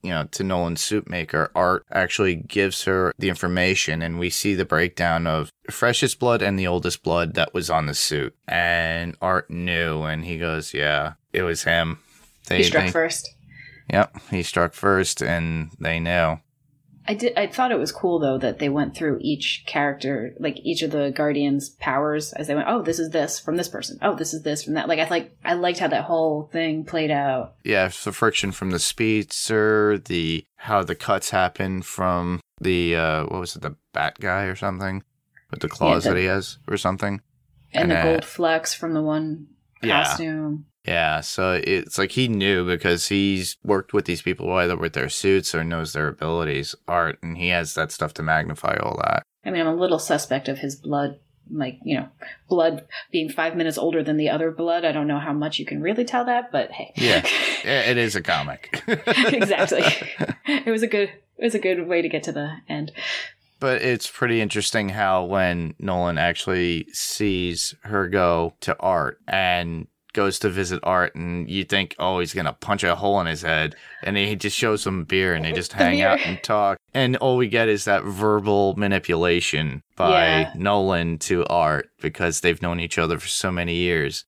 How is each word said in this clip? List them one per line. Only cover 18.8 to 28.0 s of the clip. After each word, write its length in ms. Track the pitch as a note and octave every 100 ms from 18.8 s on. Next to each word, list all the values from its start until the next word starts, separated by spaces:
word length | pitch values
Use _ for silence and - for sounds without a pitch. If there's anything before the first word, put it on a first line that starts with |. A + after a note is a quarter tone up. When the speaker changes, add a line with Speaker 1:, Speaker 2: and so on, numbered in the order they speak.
| C#3+
Speaker 2:
through 220 | - D#3 C3+
each 420 | - C#3+ - - -
character, 680 | D#3 C#3+ C#3 C3+ C3+ A#2 -
like, 200 | D3+ -
each 200 | C#3 D#3+
of 80 | D#3+
the 200 | D3+ C#3+
Guardians' 600 | C#3 D3+ C#3+ C#3+ C#3 C#3
powers 640 | _ - C3+ D3+ D3+ D3+
as 140 | - D3
they 60 |
went. 140 | D3 -
"Oh, 140 | A#3
this 160 | E3+ E3
is 100 | D#3+
this 280 | D#3+ D3+ -
from 160 | - E3+
this 100 | E3+
person. 300 | - - -
Oh, 120 | -
this 200 | - D#3+
is 80 | D#3+
this 200 | D#3 D3
from 100 | -
that." 140 | D#3 -
Like, 100 | D#3+
I, 100 | D#3+
like, 260 | F3 E3+ _
I 120 | -
liked 240 | F3 F3+ F3
how 100 | F3
that 160 | -
whole 460 | - E3 D#3+ D3+ D3+
thing 320 | E3 E3 D#3
played 260 | D#3 E3+ D#3
out. 440 | D3 C#3 C3 F2 _
Speaker 1:
Yeah, 220 | - G2+ F#2
it's 180 | -